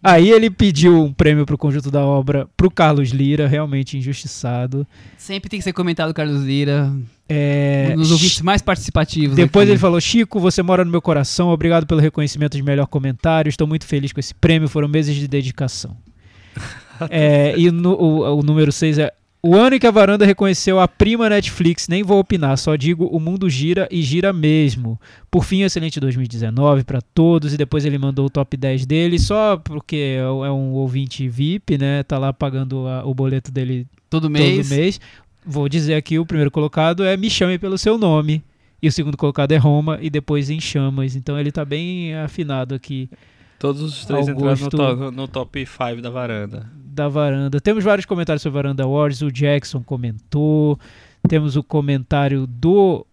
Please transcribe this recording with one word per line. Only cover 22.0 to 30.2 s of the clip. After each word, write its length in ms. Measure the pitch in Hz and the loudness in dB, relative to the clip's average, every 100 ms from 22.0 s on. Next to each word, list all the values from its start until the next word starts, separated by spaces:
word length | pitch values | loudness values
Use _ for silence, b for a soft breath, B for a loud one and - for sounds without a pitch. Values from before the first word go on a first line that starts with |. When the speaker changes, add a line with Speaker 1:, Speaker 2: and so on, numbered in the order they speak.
Speaker 1:
vou 160 | 202 196 | 2 2
opinar, 400 | 190 190 147 135 | 2 0 0 0
só 180 | - 156 | 0 -2
digo, 300 | 139 170 175 | 0 0 -2
o 120 | 165 | -2
mundo 300 | 160 190 185 | -4 -2 -2
gira 400 | 127 151 175 190 | 0 -2 -2 -2
e 120 | 175 | -2
gira 320 | 147 156 185 | -2 0 0
mesmo. 680 | 185 151 156 151 117 120 113 b b b | 0 2 4 2 0 -6 -8 b b b
Por 140 | 180 | -2
fim, 180 | - 190 | 0 0
excelente 360 | 196 180 160 151 | 0 -2 -6 -4
dois 160 | 135 | -4
mil 120 | 123 123 | -2 -4
e 20 | |
dezenove 560 | 117 113 117 143 139 | -4 -4 0 2 2
pra 160 | 123 131 | 0 -6
todos, 540 | - - 165 170 147 | -4 2 4 4 0
e 20 | 147 | -4
depois 300 | 147 156 147 | -2 -2 -2
ele 100 | 139 | -2
mandou 300 | 135 135 139 | -2 -2 -2
o 40 | |
top 240 | 143 139 | -2 -4
dez 300 | 143 135 131 | -4 -4 -2
dele, 340 | 127 156 170 170 | -2 0 0 0
só 380 | - 208 214 190 | 0 2 0 0
porque 600 | - 147 - 156 143 | -4 -12 -8 -6 -4
é 100 | 131 | -2